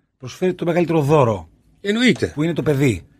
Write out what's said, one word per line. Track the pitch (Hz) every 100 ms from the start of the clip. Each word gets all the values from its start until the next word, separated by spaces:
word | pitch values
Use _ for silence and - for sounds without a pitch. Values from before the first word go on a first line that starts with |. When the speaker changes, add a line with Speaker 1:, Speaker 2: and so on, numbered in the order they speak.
| _ _
Speaker 1:
προσφέρει | 123 - 185
το | 180
μεγαλύτερο | 170 170 160 160
δώρο. | 139 156 117 98 78 _ _ _
Speaker 2:
Εννοείται. | 202 220 254 139 95
Speaker 1:
Που | 143
είναι | 165
το | 156
παιδί. | 143 135 139 95 -